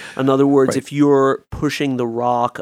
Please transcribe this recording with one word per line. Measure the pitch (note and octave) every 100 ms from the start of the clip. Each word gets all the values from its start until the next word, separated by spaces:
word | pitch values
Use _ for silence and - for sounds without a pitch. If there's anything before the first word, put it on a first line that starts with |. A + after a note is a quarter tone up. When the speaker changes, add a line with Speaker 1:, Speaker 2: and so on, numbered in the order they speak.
| - -
Speaker 1:
In | C3+
other | C3+ C#3
words, | C#3 C3 C3
Speaker 2:
Right. |
Speaker 1:
if | -
you're | C#3+ C#3+ C#3 C3+ C3 _
pushing | - D3+ - D3 B2
the | A#2+
rock | A#2 A#2+ A#2+ A#2+ -